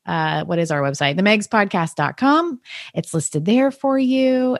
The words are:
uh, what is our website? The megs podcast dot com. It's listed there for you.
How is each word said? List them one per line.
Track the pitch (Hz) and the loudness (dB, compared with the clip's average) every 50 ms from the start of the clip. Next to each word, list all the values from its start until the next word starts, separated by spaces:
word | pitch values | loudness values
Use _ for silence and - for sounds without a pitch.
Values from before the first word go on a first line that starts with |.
| _ | _
uh, | 180 170 160 156 156 156 156 156 | -6 -4 -2 -2 -2 -2 -2 -2
what | 165 175 | -2 -2
is | 170 170 160 | -2 0 0
our | 151 143 | 0 0
website? | 139 139 139 - 147 139 151 | -2 -2 -2 0 -2 0 0
The | 180 | 2
megs | 196 208 220 214 202 - | 2 2 2 2 0 0
podcast | - 214 202 196 - 180 165 160 - | 0 0 0 0 0 -2 -2 -2 -2
dot | - 147 139 143 | -2 -2 -2 -2
com. | - 247 277 294 320 339 349 262 240 _ - - - - - - | 0 2 2 2 2 0 -2 -6 -8 _ -16 -18 -18 -16 -10 -8
It's | 170 - - - | -8 -6 -4 -4
listed | 160 - - - 147 156 | -4 -4 -4 -4 -4 0
there | 190 233 254 269 277 | 2 2 2 2 2
for | 269 - - 269 269 269 | 0 -2 -2 0 0 2
you. | 262 254 262 262 262 262 254 254 254 254 247 | 2 2 2 2 2 2 2 2 0 0 -2